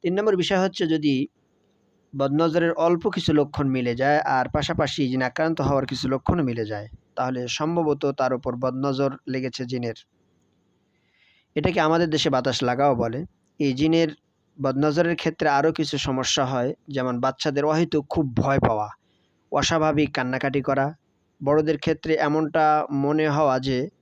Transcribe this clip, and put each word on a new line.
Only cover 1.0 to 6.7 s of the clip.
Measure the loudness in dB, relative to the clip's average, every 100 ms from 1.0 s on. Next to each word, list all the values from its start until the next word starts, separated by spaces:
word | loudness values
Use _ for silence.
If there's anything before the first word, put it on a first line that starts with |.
| 2 0 -2 _ _ _ _ _ _ _ _
বদনজরের | -2 0 2 2 2 0 2 2
অল্প | 2 0
কিছু | -2 2
লক্ষণ | 2 2 0 0
মিলে | 0 -2 0
যায় | 2 2 2
আর | 0 0
পাশাপাশি | -2 -2 -2 -2 0 -2
জিন | 0
আক্রান্ত | -2 -2 -2 0
হওয়ার | 0 0 0
কিছু | -4 -2
লক্ষণও | -2 0 0
মিলে | 0 -2
যায় | -6